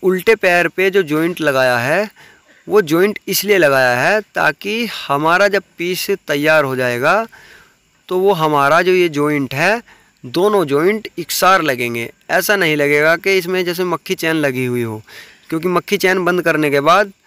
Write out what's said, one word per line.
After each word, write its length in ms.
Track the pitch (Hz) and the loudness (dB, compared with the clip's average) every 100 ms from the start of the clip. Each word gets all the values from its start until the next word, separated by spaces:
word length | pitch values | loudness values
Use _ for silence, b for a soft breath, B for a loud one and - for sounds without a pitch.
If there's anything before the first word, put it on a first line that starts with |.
उल्टे 320 | - 185 180 220 | -2 0 0 2
पैर 320 | 185 175 170 | 2 2 0
पे 220 | - 190 | 0 0
जो 120 | 190 | 0
जॉइंट 380 | 160 151 165 170 | 0 0 -2 -2
लगाया 360 | 151 135 131 123 | 0 2 2 2
है, 320 | 123 170 214 - b b b b - | 0 -2 -2 -8 b b b b -2
वो 140 | 202 | 0
जॉइंट 360 | 165 165 202 202 - | 0 0 0 -2 -6
इसलिए 300 | 190 196 196 | -6 0 2
लगाया 420 | 151 135 127 123 | 4 4 2 2
है 200 | 147 214 214 - | 0 0 -2 -2
ताकि 500 | 156 147 196 220 226 - - | -2 -2 -6 -6 -6 -8 -4
हमारा 400 | 143 156 180 202 | -2 2 2 2
जब 160 | 196 - _ | 0 -4 _
पीस 320 | 170 180 - 196 - | -6 -6 -4 -6 -4
तैयार 360 | 147 147 156 | -2 2 2
हो 120 | 139 127 | 2 0
जाएगा 520 | 127 120 143 196 226 B B B B B _ _ - | -2 0 0 0 -2 B B B B B _ _ -6
तो 100 | 185 | 0
वो 140 | 190 | 0
हमारा 480 | 185 156 147 139 160 | 2 2 2 4 4
जो 100 | 180 | 2
ये 180 | 185 175 | 2 0
जॉइंट 440 | 143 147 147 131 | 0 -2 -2 -4
है, 280 | 135 170 233 - b b b | -2 0 -2 -6 b b b
दोनों 400 | 127 135 202 208 156 | -8 0 0 2 0
जॉइंट 420 | 143 175 220 - - | 0 0 -2 -6 -12
इकसार 440 | 160 - 185 190 | -8 0 2 2
लगेंगे। 480 | 156 123 120 117 117 - _ | 2 -2 -4 -6 -8 -12 _
ऐसा 260 | 170 180 202 | -2 0 0
नहीं 200 | 170 151 | 0 0
लगेगा 400 | 143 147 156 170 | 2 2 2 0
कि 200 | 190 190 | 0 -2
इसमें 260 | 170 185 180 | -2 -4 -4
जैसे 180 | 170 | -4
मक्खी 320 | 180 165 - 185 | -4 -4 -6 -4
चैन 200 | 165 160 | -2 0
लगी 300 | 147 127 127 | -2 -2 -4
हुई 180 | 123 | -4
हो, 180 | 113 107 - B B B _ | -4 -8 -14 B B B _
क्योंकि 180 | 160 175 | -6 -2
मक्खी 300 | 175 - 196 | -2 -2 -2
चैन 260 | 190 190 175 | 0 0 0
बंद 160 | 180 | 0
करने 280 | 165 156 151 | 0 0 0
के 80 | 143 | 0
बाद 300 | 147 185 202 - | 2 2 2 -6